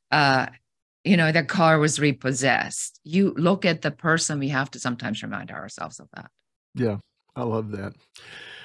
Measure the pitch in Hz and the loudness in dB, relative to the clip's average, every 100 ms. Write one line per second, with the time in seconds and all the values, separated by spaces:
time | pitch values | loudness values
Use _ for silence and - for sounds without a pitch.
0 | - 147 143 131 - - _ _ _ _ | 0 4 4 4 0 -8 _ _ _ _
1 | 170 180 160 160 139 - 165 160 151 147 | 0 2 4 2 0 4 6 6 4 2
2 | 147 127 131 127 131 110 - - - - | 0 0 -2 0 2 2 -2 -8 -10 -12
3 | 147 180 196 - 175 196 180 160 151 - | -2 2 2 4 2 2 0 0 -4 -2
4 | 160 160 - 147 139 135 135 123 131 120 | 0 0 0 -2 -2 -2 -4 -4 -6 -4
5 | 120 107 104 101 92 76 101 - 80 - | -6 -6 -8 -10 -10 -12 -12 -12 -12 -14
6 | - - - _ _ _ _ - 117 104 | -20 -20 -20 _ _ _ _ -2 -2 -2
7 | - _ _ - 120 110 110 101 101 - | -10 _ _ -8 -4 -4 -4 -8 -10 -14
8 | _ - - - - - | _ -20 -20 -18 -18 -18